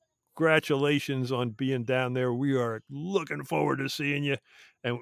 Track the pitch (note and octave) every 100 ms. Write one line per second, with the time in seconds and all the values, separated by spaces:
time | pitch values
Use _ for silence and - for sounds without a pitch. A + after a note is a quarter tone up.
0 | _ _ _ - D#3+ D#3 - C#3 C#3+ D3
1 | - C3+ B2 B2+ B2 G#2+ C3+ C3 A#2 B2+
2 | B2+ B2+ B2+ A#2+ C#3 C3+ A#2+ A2+ - C#3
3 | E3 G3 D#3 D3 C#3 D#3+ D3 C3+ C3+ -
4 | C#3+ C#3+ C#3+ C#3 _ - - _ B2 A#2+